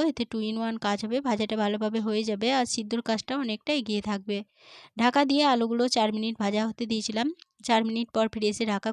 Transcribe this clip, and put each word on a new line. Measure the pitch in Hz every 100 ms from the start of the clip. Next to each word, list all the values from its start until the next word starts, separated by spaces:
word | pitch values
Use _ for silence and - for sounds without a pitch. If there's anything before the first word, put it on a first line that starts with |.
| 311
এতে | - 226
two | 226 214
in | 220 226
one | 226 208
কাজ | 202 220
হবে, | 254 277
ভাজাটা | 214 208 220
ভালোভাবে | 208 208 214 220 214
হয়ে | 214
যাবে | 220 202 240 262
আর | 240
সিদ্ধর | - 208 233 -
কাজটা | 220 - 269
অনেকটা | 233 214 - 294
এগিয়ে | 214 208
থাকবে। | 214 202 196 202 214 _ - - - -
ঢাকা | 240 285 277
দিয়ে | 277 294
আলুগুলো | 247 233 233 247 247
চার | 214 214
মিনিট | 220 220
ভাজা | 202 208 220
হতে | - 226
দিয়েছিলাম। | 220 - 214 277 349 - _ -
চার | 226 226
মিনিট | 226 233 220
পর | 220
ফিরে | 220 214
এসে | 208 220
ঢাকা | 196 220